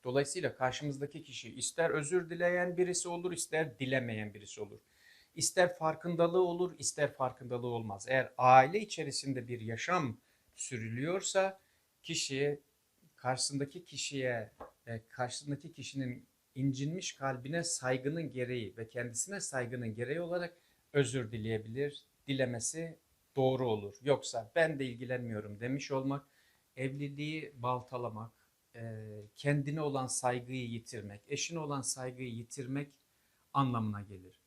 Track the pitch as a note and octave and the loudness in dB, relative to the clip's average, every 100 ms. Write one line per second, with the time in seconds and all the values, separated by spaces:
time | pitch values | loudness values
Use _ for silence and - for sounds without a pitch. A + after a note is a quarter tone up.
0 | B2+ C3 C#3+ F#3 C#3+ - B2+ - D3 C3+ | 0 0 0 0 -4 0 0 0 -4 -4
1 | C#3+ E3 D#3+ B2 A#2 C3+ - - E3 D3+ | -6 -8 -14 -12 -12 -6 -6 2 2 2
2 | C#3+ F3+ E3 E3+ F3 F3+ F3+ F3 F3+ F3+ | 2 0 0 0 2 4 2 2 2 2
3 | F3+ F3 F3 E3+ - D#3 D#3 A#2 C3 C3+ | -2 -2 -4 -4 0 0 0 -2 0 2
4 | A#2+ G#2+ G#2+ G2+ G2+ - G#2 G#2+ _ _ | 0 -4 -6 -10 -16 -10 -10 -10 _ _
5 | - - _ - - - F3 - D#3+ D#3+ | -20 -20 _ -2 0 4 4 4 0 0
6 | F3 E3 E3+ F3+ F3+ E3+ F3+ - - - | -4 4 4 6 4 4 -2 -2 -6 2
7 | C#3+ - C3 A#2 B2 B2 B2 A#2+ A2 G2+ | 0 2 -2 -2 -6 -4 -2 -2 -4 -6
8 | - C3 B2 - B2+ C3 E3 G3+ G#3+ - | 2 2 2 6 12 12 12 4 -4 -6
9 | D3 C3+ C#3 C3 A#2 A#2+ A2 A2+ - F3+ | -4 -4 -4 -4 -4 -6 -4 -4 0 2
10 | C#3 G#2+ _ _ _ - - B2 A2 A#2 | 2 -4 _ _ _ -10 -8 -6 -4 -2
11 | C#3+ F#3+ F#3+ G3 F#3+ F#3+ _ _ _ _ | 0 0 2 4 4 0 _ _ _ _
12 | - D#3+ - C3+ C#3+ C#3+ _ _ _ _ | -6 -4 -2 2 0 0 _ _ _ _
13 | _ _ B2 B2+ - C#3 C#3 F3+ F3 C#3 | _ _ -2 0 0 -2 -4 -6 -12 -8
14 | - C#3 B2+ A#2+ G#2+ _ - _ - A2+ | -4 -2 -2 -2 -4 _ -18 _ -10 -10
15 | - - B2 - C#3+ C#3+ E3+ - B2+ C#3 | -10 -6 -4 -4 -6 -6 -8 -12 -8 -4
16 | B2+ B2 - _ _ - C#3 B2+ C#3+ F3 | -4 -6 -12 _ _ 0 0 2 -2 -4
17 | - - C3+ B2+ A#2+ E3 E3+ - B2+ C3 | -6 -4 -2 -2 -2 -4 -2 -2 0 0
18 | C#3 D#3 D#3 B2 B2 B2 G#2 - A2 B2 | 0 -2 -4 -4 -2 -2 -4 -8 -8 -6
19 | A#2+ A2+ - D3+ - C3+ A#2+ B2 A2+ G#2+ | -6 -4 -4 -4 -4 -4 -4 -4 -4 -4
20 | A#2+ D#3 F3 F3 E3+ - _ _ _ C#3+ | -2 -2 -2 -2 -4 -8 _ _ _ 2
21 | B2+ C3 A2+ A2+ A2 A2 A2 A#2+ D3 D3 | 2 2 -4 -4 0 -2 -2 -4 -4 -6
22 | _ _ - C3+ B2+ B2 - D#3+ E3 E3 | _ _ -4 2 2 2 -4 -4 -6 -10
23 | _ _ _ - C3 C3 B2+ G#2+ G2+ - | _ _ _ 2 4 4 2 2 0 -6
24 | C3 C3+ - A#2+ A2 E3+ D#3+ C#3+ C3 A#2 | 2 2 2 -6 -2 2 4 2 -4 -4
25 | B2 B2+ A#2+ G#2+ G#2+ G2+ A#2+ C3+ - C3+ | -4 -4 -2 -4 -6 -6 -2 -2 0 0
26 | C3+ C#3 - _ _ _ _ - C3+ C#3 | 0 -2 -6 _ _ _ _ -6 -4 -4
27 | C#3+ C#3 D3+ D#3 - B2 B2 B2+ A#2+ B2 | -6 -4 -6 -4 -8 -4 -2 -2 -2 -6
28 | A#2+ G#2+ A2+ _ _ _ _ A#2 A2+ A2 | -4 -6 -12 _ _ _ _ -12 -10 -10
29 | G#2+ G#2+ G#2 - C#3+ D3 C#3 D#3 D3+ C3+ | -10 -14 -16 -4 2 2 2 0 0 0
30 | C3 - B2+ B2+ A#2+ B2+ A#2+ A#2 A2+ A#2+ | -2 0 2 0 -2 -6 -4 -6 -8 -10
31 | G2+ G2+ _ C#3+ - E3+ D3+ C#3 C3 - | -10 -12 _ -4 -4 -4 -4 -4 -2 -4
32 | B2+ B2+ B2+ A2+ A#2 - B2 C#3 C#3+ _ | -6 -6 -8 -6 -8 -10 -4 -4 -4 _
33 | _ _ _ _ _ C#3 C3+ A#2+ G#2+ G#2 | _ _ _ _ _ 2 2 2 0 -4
34 | G2+ G2 F#2 _ | -8 -14 -18 _